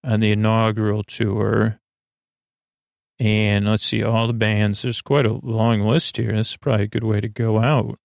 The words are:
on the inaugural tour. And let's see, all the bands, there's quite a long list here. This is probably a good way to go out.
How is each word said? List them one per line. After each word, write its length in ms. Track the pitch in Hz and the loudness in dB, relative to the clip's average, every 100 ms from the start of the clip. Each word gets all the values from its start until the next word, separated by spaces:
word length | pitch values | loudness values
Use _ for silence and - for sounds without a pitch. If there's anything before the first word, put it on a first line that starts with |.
on 160 | 139 107 | 0 0
the 100 | 107 | 2
inaugural 720 | 104 110 113 110 107 107 104 | 2 2 2 0 0 -2 -2
tour. 760 | 101 - 110 107 104 107 110 107 _ _ _ _ _ _ _ _ _ _ _ _ _ _ | -6 -4 -2 0 0 2 0 -2 _ _ _ _ _ _ _ _ _ _ _ _ _ _
And 480 | 107 107 104 104 104 | 0 2 2 2 0
let's 200 | 107 - | -2 -2
see, 160 | 110 | -2
all 240 | 110 113 113 | 0 0 0
the 80 | |
bands, 480 | 117 107 104 104 101 | 0 0 2 0 0
there's 180 | 127 113 | -4 -6
quite 240 | - 143 | 0 2
a 160 | 117 107 | 2 -2
long 380 | 123 110 113 110 | -4 0 2 2
list 380 | 107 151 - - | 2 0 -2 -4
here. 140 | 113 | -2
This 180 | 107 110 | -2 -4
is 60 | - | -6
probably 260 | 143 110 | -2 0
a 40 | 101 | 0
good 140 | 113 | -2
way 200 | 113 104 | -2 -2
to 60 | 107 | -4
go 300 | 104 113 110 | -4 0 2
out. 400 | 120 143 - - | 2 0 -2 -10